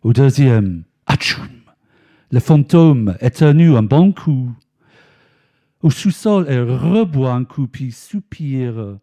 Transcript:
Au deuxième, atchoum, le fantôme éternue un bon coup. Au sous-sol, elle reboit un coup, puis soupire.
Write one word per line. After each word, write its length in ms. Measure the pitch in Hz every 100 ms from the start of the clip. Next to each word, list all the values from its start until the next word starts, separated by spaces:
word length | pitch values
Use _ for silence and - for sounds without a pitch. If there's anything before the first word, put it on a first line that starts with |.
Au 100 | 117
deuxième, 680 | 117 139 131 135 113 98 85 80 _ -
atchoum, 420 | - - - - - _ _ _ _ _ _ _
le 80 | 123
fantôme 800 | - 156 143 170 165 131 107 87
éternue 560 | 123 - 151 147 170 127
un 80 |
bon 280 | 107 143 190
coup. 400 | 185 - 135 123 117 _ _ _ _ _ _ _ _ _ _ _ _
Au 80 | 165
sous-sol, 560 | - 202 - 220 202 156
elle 200 | 127 120
reboit 640 | 127 151 208 208 143 131
un 120 | 123 127
coup, 220 | - 127
puis 240 | - 131
soupire. 1080 | 117 - 208 - - 147 131 123 113 101 101